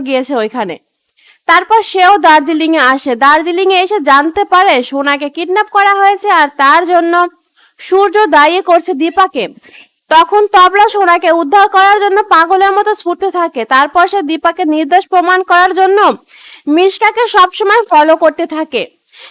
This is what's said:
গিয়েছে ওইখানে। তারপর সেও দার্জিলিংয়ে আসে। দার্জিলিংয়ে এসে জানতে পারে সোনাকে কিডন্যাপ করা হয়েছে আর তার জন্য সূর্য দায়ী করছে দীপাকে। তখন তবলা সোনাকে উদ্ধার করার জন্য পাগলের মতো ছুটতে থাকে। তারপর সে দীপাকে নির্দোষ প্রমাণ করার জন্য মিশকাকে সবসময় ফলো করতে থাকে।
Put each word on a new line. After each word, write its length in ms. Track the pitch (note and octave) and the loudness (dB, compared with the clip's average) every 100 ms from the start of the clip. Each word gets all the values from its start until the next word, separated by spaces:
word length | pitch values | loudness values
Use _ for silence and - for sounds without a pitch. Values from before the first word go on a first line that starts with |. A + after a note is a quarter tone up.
| C4 | -2
গিয়েছে 280 | C4 C4 B3+ | -6 -4 -4
ওইখানে। 400 | G#3+ B3+ G3 D3+ _ _ _ _ _ _ - | -6 -6 -10 -10 _ _ _ _ _ _ -2
তারপর 320 | F4 F#4+ A4+ | 0 2 0
সেও 320 | G4+ F#4 F#4 G4+ | 0 0 2 4
দার্জিলিংয়ে 640 | D#4+ D#4 C#4+ D#4 D#4+ D#4+ | 4 2 0 -4 -2 0
আসে। 300 | B3+ C4+ C#4+ A#3 | 0 0 -4 0
দার্জিলিংয়ে 680 | C#4 D#4 E4 F4 F#4+ F#4 | 2 2 0 -2 0 0
এসে 160 | F#4 G#4 | 0 -4
জানতে 420 | C#4+ C#4 D#4 F4+ G4+ | 0 0 0 -4 0
পারে 300 | F4+ F#4+ C4 | 2 2 0
সোনাকে 440 | A#3+ C#4 C#4+ C#4+ C#4+ | -2 -6 -4 -4 -6
কিডন্যাপ 380 | D#4+ F4 G4 G#4 | -8 -4 -4 -2
করা 220 | G4+ G4+ | -2 0
হয়েছে 340 | G4 G4 G4 G#4 | 2 0 0 -2
আর 160 | E4+ D4 - | 0 0 0
তার 240 | C4+ D#4+ F4 | 0 2 2
জন্য 280 | F4 E4+ F4 F4 _ _ _ _ _ | 0 0 -2 -2 _ _ _ _ _
সূর্য 360 | - F#4+ G4+ G#4 G#4 | -2 0 2 0 2
দায়ী 320 | C#4+ D4+ F4+ | 2 2 0
করছে 300 | F#4 E4+ F4+ | 0 0 0
দীপাকে। 500 | C4+ E4 E4+ F#4 C4+ F3 - _ - _ _ - | -4 -4 0 -2 -2 -8 -12 _ -20 _ _ 0
তখন 300 | D#4+ E4+ G#4 G#4 | 0 2 0 2
তবলা 380 | F#4+ F#4 G4 G#4 | 4 4 4 0
সোনাকে 400 | G#4 F4+ F4 F4+ | 2 0 2 2
উদ্ধার 360 | E4 C#4+ G4+ G4 | 0 0 2 2
করার 280 | F#4+ G4 G#4 | 2 2 2
জন্য 180 | G4+ G4 | 0 -2
পাগলের 480 | G#4 E4+ E4 F#4+ G4 | 0 2 2 2 2
মতো 200 | G4 G#4 G#4 | 0 -2 -4
ছুটতে 340 | E4+ F4 F#4+ | -6 -6 -4
থাকে। 300 | F4+ E4+ C4 A3 | -4 -6 -6 -2
তারপর 380 | C4 D4 F4 F4+ | 0 0 0 0
সে 120 | G4+ | -2
দীপাকে 420 | D4 D#4+ E4+ E4+ D#4 | -4 -4 -4 -2 -2
নির্দোষ 380 | D4+ D4 F4+ - | -2 0 -2 0
প্রমাণ 320 | F4+ F4 F#4 | -2 0 -2
করার 280 | F#4 F4 F#4 | 0 0 0
জন্য 260 | F4+ F#4+ G4+ F4 G3+ _ - - - - | 0 0 2 0 -2 _ -20 -20 -14 -4
মিশকাকে 560 | D#4 F#4+ - G#4+ A4 A4+ | 0 0 0 -2 -2 -2
সবসময় 540 | G4 F#4 - G4 A4+ | 0 0 0 -2 -2
ফলো 320 | G#4+ D#4 D#4 D#4+ | 2 2 2 2
করতে 280 | D#4+ D#4 E4 | 0 -2 -8
থাকে। 340 | D#4 D#4 A3+ D3+ _ _ - - | -6 -6 -8 -8 _ _ -20 -20